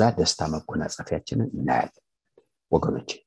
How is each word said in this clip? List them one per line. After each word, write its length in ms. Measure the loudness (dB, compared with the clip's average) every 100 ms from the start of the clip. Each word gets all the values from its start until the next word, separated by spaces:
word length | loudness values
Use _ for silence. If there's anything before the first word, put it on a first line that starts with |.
| 4
ደስታ 300 | 4 0 0 -2
መጎናጸፊያችንን 1040 | -4 -4 -4 -4 -8 -6 -6 -2 -2 -2
እናያለን። 520 | -2 0 0 0 _ _ _ _ _ _ _ 0
ወገኖች፣ 380 | 2 2 -4 -6 -12